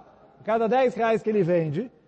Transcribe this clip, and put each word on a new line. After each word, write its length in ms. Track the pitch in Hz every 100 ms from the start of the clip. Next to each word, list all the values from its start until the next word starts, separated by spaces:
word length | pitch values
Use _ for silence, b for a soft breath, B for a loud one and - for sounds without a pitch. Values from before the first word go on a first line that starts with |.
| - - - -
a 20 |
cada 260 | - 226 226
dez 260 | 254 254
reais 280 | 208 226 220
que 80 | 214
ele 120 | 214
vende, 480 | 170 175 156 147 247 _